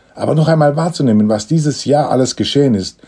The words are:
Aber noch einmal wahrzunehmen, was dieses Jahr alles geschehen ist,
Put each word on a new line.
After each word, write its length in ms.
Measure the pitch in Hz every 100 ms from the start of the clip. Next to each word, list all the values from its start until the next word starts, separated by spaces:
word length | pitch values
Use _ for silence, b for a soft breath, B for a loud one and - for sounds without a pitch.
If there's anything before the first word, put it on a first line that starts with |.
| b b
Aber 200 | - 151
noch 140 | 160
einmal 260 | 160 147 147
wahrzunehmen, 540 | 170 - 139 107 107
was 180 | 107 -
dieses 380 | 160 147 127 123
Jahr 240 | 143 147
alles 260 | 127 127 -
geschehen 380 | 110 139 143
ist, 260 | 104 92 -